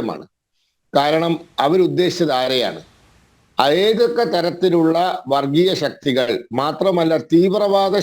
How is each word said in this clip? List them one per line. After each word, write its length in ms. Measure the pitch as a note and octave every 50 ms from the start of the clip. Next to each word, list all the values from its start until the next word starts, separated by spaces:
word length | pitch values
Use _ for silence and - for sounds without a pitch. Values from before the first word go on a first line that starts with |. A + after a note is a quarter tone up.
| A#2+
എം 60 | G#2 D#2+
ആണ്. 120 | D2 - - _ _ _ _ _ _ _ _ _ _ _ _ -
കാരണം 440 | C#3+ C#3+ D3 D#3 D#3+ E3 E3+ E3 D3+ - - _ - B2+
അവരുദ്ദേശിച്ചത് 720 | D3 E3+ F#3 F3+ D#3 C#3+ D#3 F3+ E3+ - - - - C3 B2+ B2+
ആരെയാണ്? 400 | B2+ C3 B2+ A2+ F#2+ E2 E2 - - _ _ _ _ _ _ _ _ _ _ _ _ _ - B2+ C#3+ D3+ F3+ G3+
ഏതൊക്കെ 400 | A3 A3 A3 A#3+ A#3 - A#3+ A#3 - -
തരത്തിലുള്ള 640 | F3 E3 F3 F3 F3 F#3 F#3 F3 E3+ D#3+ D#3+ D#3+ E3+ F3+ F#3 - - - B2+
വർഗീയ 420 | C#3 C#3 C#3 C#3 C#3+ D#3+ F3+ F#3+ E3+
ശക്തികൾ, 540 | - D3+ C3+ - - - C#3+ B2 C3 B2 A#2 G#2+ - - - A#2 B2+
മാത്രമല്ല 560 | C#3 D#3 D#3 - F#3 G3 F3+ F3 E3 D#3+ D#3+ D3+ A#2+ - D#3+
തീവ്രവാദ 680 | E3+ F3+ F#3+ F#3 G#3 G#3 G3+ G3 G3 G3 F#3+ G3 G3+